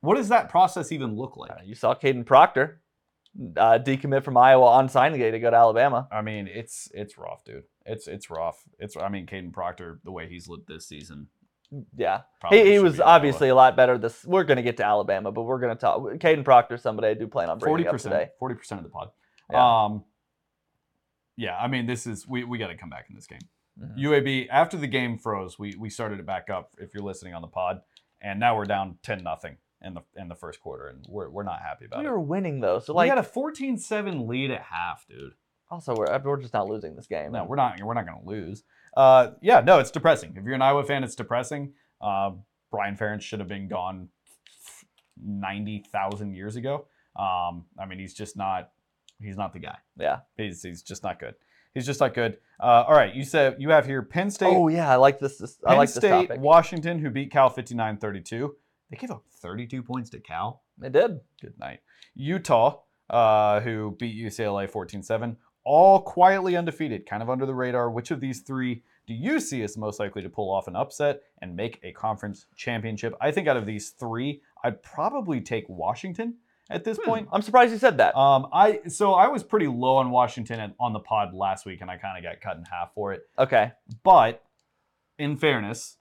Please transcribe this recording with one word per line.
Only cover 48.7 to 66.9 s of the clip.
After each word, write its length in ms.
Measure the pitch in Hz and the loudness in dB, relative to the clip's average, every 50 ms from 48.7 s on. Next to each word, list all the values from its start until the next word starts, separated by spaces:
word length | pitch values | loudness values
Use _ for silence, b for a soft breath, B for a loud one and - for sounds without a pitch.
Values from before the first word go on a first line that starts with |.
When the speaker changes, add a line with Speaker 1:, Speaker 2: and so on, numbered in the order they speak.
| _ _ _ _ _ _ _ _ _ _ | _ _ _ _ _ _ _ _ _ _
Speaker 1:
he's 180 | 107 104 95 95 | -14 -14 -10 -8
not 160 | 101 92 - | -8 -10 -10
the 60 | 90 | -12
guy. 180 | 80 76 76 - _ _ _ - | -16 -16 -16 -18 _ _ _ -6
Speaker 2:
Yeah. 200 | - 76 69 67 - _ _ - | -4 -4 -4 -4 -8 _ _ -10
Speaker 1:
He's, 240 | 107 104 87 85 - | -10 -10 -10 -12 -14
he's 180 | 92 87 85 | -14 -16 -16
just 220 | - - 90 - - | -16 -16 -16 -12 -10
not 160 | 98 87 _ | -10 -10 _
good. 160 | - 60 - _ _ _ _ _ _ _ _ | -12 -16 -16 _ _ _ _ _ _ _ _
He's 120 | 135 123 | -10 -6
just 140 | 131 143 143 | -6 -2 0
not 140 | 147 127 117 | 0 0 0
good. 240 | - 120 113 104 - _ _ _ _ | -2 -4 -4 -4 -8 _ _ _ _
Uh, 260 | - 123 120 120 120 123 | 2 6 6 6 6 8
all 60 | 156 | 6
right, 180 | 151 123 98 92 | 6 6 4 0
you 100 | 131 139 | -8 -10
said, 320 | 135 - 160 143 135 - - | -2 0 2 2 2 0 -2
you 100 | 135 147 | 0 4
have 160 | 156 151 131 | 4 4 4
here 160 | 131 139 131 | 2 -4 -6
Penn 300 | 127 - - 165 185 208 | -6 -4 -4 -4 -4 -4
State. 160 | 196 - 190 185 185 | -4 0 2 4 4
Speaker 2:
Oh, 120 | 185 175 160 | 4 4 2
yeah, 220 | 160 170 165 147 | 2 0 2 4
I 60 | 131 | 6
like 240 | 127 131 139 139 - | 8 8 6 6 4
this, 180 | 139 131 - - | -4 -8 -8 -8
this, 200 | - - - _ - | -16 -16 -16 _ 2
I 40 | - | 4
Speaker 1:
Penn 80 | 127 139 | 6 6
Speaker 2:
like 120 | 143 135 | 6 4
this 80 | - 123 | 2 0
Speaker 1:
State, 300 | 113 - - - - 117 | 2 4 4 4 2 2
Speaker 2:
topic. 120 | - 127 | -4 -2
Speaker 1:
Washington, 580 | 135 143 160 170 165 - - 165 151 170 175 165 | 4 8 8 8 8 6 -4 -6 -6 -4 -4 -4
who 100 | 151 143 | -4 -4
beat 200 | 113 131 139 - | -4 -6 -8 -2
Cal 180 | - 147 135 127 | 2 4 4 4
fifty-nine 480 | - - 120 - 120 117 113 110 107 101 | 4 0 -10 -8 -6 -4 -4 -4 -4 -6
thirty-two. 580 | - 107 101 98 85 - - 113 131 147 143 _ _ _ _ _ _ _ | -8 -8 -8 -8 -12 -10 -8 -8 -6 -8 -8 _ _ _ _ _ _ _
They 80 | - - | -18 -16
gave 140 | - 254 | -12 -12
up 120 | 180 110 _ _ _ _ | -14 -14 _ _ _ _
thirty-two 420 | _ 87 92 107 120 117 127 131 120 | _ -14 -12 -12 -12 -10 -10 -12 -10
points 260 | 120 127 127 120 113 | -8 -10 -10 -10 -10
to 80 | - - | -16 -20
Cal. 440 | - - - 80 95 110 127 _ _ _ _ _ | -18 -12 -10 -8 -8 -8 -8 _ _ _ _ _
Speaker 2:
They 120 | - 131 | -14 -2
did. 300 | 127 147 196 233 196 139 - _ _ _ | 2 2 2 2 0 -6 -14 _ _ _
Speaker 1:
Good 180 | - - - _ | -20 -20 -18 _
night. 220 | - 67 65 - _ b b b b b b | -16 -16 -16 -18 _ b b b b b b
Utah, 640 | - 135 143 175 190 175 - 147 113 113 135 - - _ _ _ _ _ _ | -12 -6 -4 -4 -4 0 2 4 4 4 4 2 -2 _ _ _ _ _ _
uh, 500 | - 120 117 110 107 107 107 104 104 104 | 0 2 4 4 4 4 4 2 2 0
who 360 | 101 113 113 110 107 104 101 - | -2 -2 -6 -6 -6 -8 -8 -8
beat 160 | 123 117 110 | -10 -10 -8
U 140 | 107 113 110 | -8 -10 -10
C 140 | 101 - 117 | -8 -6 -4
L 160 | 104 101 101 | -4 -4 -4
A 80 | 98 95 | -6 -6
fourteen 360 | - 107 92 - - 101 - | -8 -10 -10 -10 -12 -14 -8
seven. 340 | - 113 110 117 117 117 - _ _ _ _ _ 123 | -6 -4 -4 -4 -6 -10 -12 _ _ _ _ _ 2
All 300 | 139 156 175 190 196 190 | 6 8 8 8 8 6
quietly 540 | 190 - - - 175 185 196 196 185 190 175 | 4 -2 2 6 6 6 6 4 0 0 0
undefeated, 500 | 175 170 170 - - 156 147 | 0 -2 -4 -6 -6 -6 -6